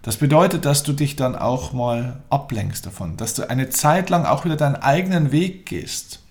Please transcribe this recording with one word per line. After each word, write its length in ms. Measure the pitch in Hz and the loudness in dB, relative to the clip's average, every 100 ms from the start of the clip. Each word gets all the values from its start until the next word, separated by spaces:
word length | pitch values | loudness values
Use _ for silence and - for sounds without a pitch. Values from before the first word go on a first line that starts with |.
Das 140 | - 107 | -6 0
bedeutet, 480 | 147 156 180 175 143 | 4 6 6 2 2
dass 160 | 143 | 0
du 120 | - | 0
dich 220 | 143 143 - | 0 -2 0
dann 200 | 127 - | -2 0
auch 380 | 113 127 - | -2 -2 -4
mal 500 | 127 120 120 127 123 - | -4 -2 -2 -4 -10 -4
ablenkst 560 | 139 - 107 98 98 - | -4 -2 -4 -4 -6 -10
davon, 300 | - 90 82 | -10 -8 -6
dass 180 | - - | -6 -6
du 120 | - | -2
eine 220 | 131 131 | -2 -2
Zeit 400 | - 151 175 185 | 2 4 4 2
lang 160 | 175 - | 2 2
auch 200 | 147 175 | 0 0
wieder 100 | 151 | 0
deinen 220 | 143 139 | 0 2
eigenen 540 | 135 156 185 175 147 | 2 2 2 2 4
Weg 360 | 143 185 185 - | 2 0 -4 -8
gehst. 560 | 82 - - - - - | -8 -6 -10 -12 -20 -20